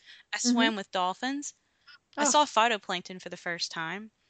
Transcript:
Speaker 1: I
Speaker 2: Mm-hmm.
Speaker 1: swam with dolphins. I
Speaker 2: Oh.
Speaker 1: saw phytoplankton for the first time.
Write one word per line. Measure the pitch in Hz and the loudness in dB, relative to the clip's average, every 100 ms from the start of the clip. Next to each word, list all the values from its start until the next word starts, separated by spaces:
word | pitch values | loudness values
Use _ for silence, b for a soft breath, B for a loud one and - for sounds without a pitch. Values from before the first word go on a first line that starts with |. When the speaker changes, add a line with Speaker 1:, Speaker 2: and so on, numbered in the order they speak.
| b b b | b b b
Speaker 1:
I | 208 240 | -2 2
Speaker 2:
Mm-hmm. | |
Speaker 1:
swam | 240 226 214 | 4 4 2
with | 196 | -2
dolphins. | 185 180 185 254 285 - - b b b b _ - | 0 0 -2 -4 -4 -8 -14 b b b b _ -2
I | |
Speaker 2:
Oh. | - | 2
Speaker 1:
saw | 294 285 | 4 4
phytoplankton | 220 233 208 - 180 - 185 | 4 4 2 -4 -8 -6 -12
for | 180 | -12
the | 175 | -10
first | 180 170 - | -6 -6 -6
time. | 170 160 190 220 _ | -6 -6 -6 -10 _